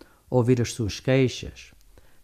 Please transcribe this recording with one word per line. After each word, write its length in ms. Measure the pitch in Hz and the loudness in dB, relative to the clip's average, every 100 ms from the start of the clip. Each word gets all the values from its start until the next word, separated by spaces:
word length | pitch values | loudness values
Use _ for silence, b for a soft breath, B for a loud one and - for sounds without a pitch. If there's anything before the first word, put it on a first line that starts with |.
| b b b | b b b
ouvir 320 | 127 117 120 | 0 2 2
as 120 | 113 | 0
suas 260 | - 107 - | -4 -6 -4
queixas, 760 | - 131 127 - - - - - - b b b | 0 2 2 -2 -14 -16 -20 -20 -20 b b b